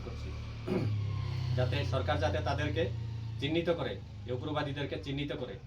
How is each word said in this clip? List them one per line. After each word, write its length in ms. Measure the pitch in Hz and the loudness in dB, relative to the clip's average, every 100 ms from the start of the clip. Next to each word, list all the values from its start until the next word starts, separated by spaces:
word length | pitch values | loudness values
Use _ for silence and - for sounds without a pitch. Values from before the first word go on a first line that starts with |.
| 120 | -4
করছি, 260 | - - - - - - 190 - - | -6 -4 -6 -6 -6 0 2 2 2
<clears throat> 600 | - - 131 131 - 127 | 0 0 -2 -2 2 2
যাতে 300 | 123 123 123 | 4 2 2
সরকার 340 | 131 143 151 | 2 2 4
যাতে 180 | 151 151 | 4 2
তাদেরকে 520 | 147 139 147 160 165 - - - - - | 2 2 2 2 2 0 -4 -4 -4 -2
চিহ্নিত 300 | 139 165 170 | 2 2 4
করে, 300 | 165 117 98 - - 120 | 2 0 -4 -8 -10 -4
এই 60 | |
উগ্রবাদীদেরকে 720 | 127 147 147 143 139 135 139 | -2 0 0 0 -2 -2 -2
চিহ্নিত 300 | 143 139 143 | -2 -2 -2
করে, 260 | 135 117 95 | -2 -4 -8